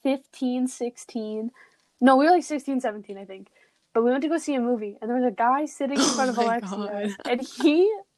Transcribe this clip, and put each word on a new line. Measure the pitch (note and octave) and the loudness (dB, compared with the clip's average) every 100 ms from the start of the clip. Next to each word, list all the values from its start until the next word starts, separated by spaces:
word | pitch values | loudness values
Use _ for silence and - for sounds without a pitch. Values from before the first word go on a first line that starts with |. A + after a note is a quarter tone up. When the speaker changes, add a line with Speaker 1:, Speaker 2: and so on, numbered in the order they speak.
Speaker 1:
fifteen, | C4+ C4+ - - B3+ B3 B3+ | -2 -2 -6 -6 -4 -2 -4
sixteen. | - A#3+ A#3+ - A#3 G#3+ G#3+ A3+ - - _ _ _ | -4 -8 -8 -10 -8 -6 -6 -8 -12 -20 _ _ _
No, | B3 C4 | 6 6
we | |
were, | D4+ | 6
like, | F4+ | 4
sixteen, | - D4+ C4 C4+ | 2 -6 -4 -4
seventeen, | B3 G#3 G#3 G3 | -4 -6 -12 -16
I | |
think. | G3 F#3+ G3 _ _ _ _ | -16 -18 -20 _ _ _ _
But | A#3 | 0
we | A#3 | 2
went | C4 | 2
to | D4 | 0
go | D#4+ | -2
see | D4+ | -2
a | C#4 | -2
movie, | A#3+ A#3+ G#3 G3+ | 0 -2 -4 -8
and | A3 | -4
there | A#3+ | 0
was | B3 | 0
a | |
guy | G3 A#3 C4+ D4+ | 0 0 0 -2
sitting | - C#4 C#4 | -6 -4 2
in | |
Speaker 2:
<laughs> | |
Oh | C#4 | 2
Speaker 1:
front | B3 C4 | 2 0
of | A#3 | 0
Speaker 2:
my | |
Speaker 1:
Alexia, | A#3 A#3 G3+ G3 | 0 0 -4 -8
Speaker 2:
God. | G3+ G#3 G#3 G3 - | -6 -6 -6 -6 -4
Speaker 1:
and | B3 C4 - | -4 -4 0
he, | C#4+ D4+ G4 G#4 - | 2 4 4 0 -8